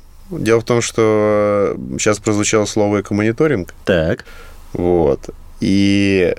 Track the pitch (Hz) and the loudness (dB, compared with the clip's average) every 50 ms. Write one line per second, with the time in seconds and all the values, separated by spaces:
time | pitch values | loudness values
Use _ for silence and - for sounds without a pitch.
0 | - - - - - - 185 160 - 110 113 117 110 - 123 117 113 - - - | -20 -20 -20 -20 -16 -12 -10 -4 0 2 2 2 2 2 0 0 0 -2 0 0
1 | 113 110 107 107 107 107 104 104 104 104 104 101 98 78 - - 64 64 65 - | 2 2 2 2 2 2 2 2 2 2 2 2 0 0 -2 -4 -8 -8 -8 -2
2 | - 110 107 - - 113 107 104 104 - - 110 104 101 - 110 104 104 104 104 | 0 0 0 0 0 0 0 0 0 0 0 0 0 0 0 0 0 2 0 -2
3 | 98 - 107 101 107 110 113 - 156 160 139 98 85 - - - - - 98 85 | -2 -2 -2 0 0 0 0 0 0 0 0 -2 -4 -8 -14 -6 -2 0 2 2
4 | 78 82 117 - - - - - - - - - - - - - 87 87 87 87 | 2 0 -2 -4 -8 -14 -20 -20 -20 -20 -20 -20 -14 -8 -6 -2 0 2 2 4
5 | 80 71 67 - - - - - - - - - - 95 98 101 98 98 98 101 | 4 2 0 -2 -6 -12 -16 -18 -20 -20 -10 -4 -2 0 2 2 2 2 2 2
6 | 101 98 98 95 90 - - | 2 2 2 2 2 0 -2